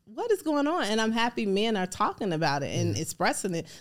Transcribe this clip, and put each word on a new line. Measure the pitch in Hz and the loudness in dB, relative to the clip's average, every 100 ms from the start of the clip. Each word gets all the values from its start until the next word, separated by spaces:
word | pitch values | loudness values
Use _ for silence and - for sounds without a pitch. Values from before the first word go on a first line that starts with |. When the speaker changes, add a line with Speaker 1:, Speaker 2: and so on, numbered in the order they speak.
| - | -16
Speaker 1:
what | 233 466 | -6 0
is | 415 | 0
going | 311 294 285 | 2 2 2
on?" | 349 | 2
And | 208 220 | 2 2
I'm | 220 | 2
happy | 226 233 240 208 | 2 0 0 0
men | 196 226 208 | 2 2 0
are | 180 | -2
talking | - 220 381 208 | 0 -2 0 -2
about | 160 156 143 | 0 2 0
it | 117 120 | -2 0
and | 113 104 | 0 -2
Speaker 2:
Yeah. | |
Speaker 1:
expressing | 160 - 196 294 196 165 | -4 -2 0 0 -4 -4
it, | 165 - | -6 -14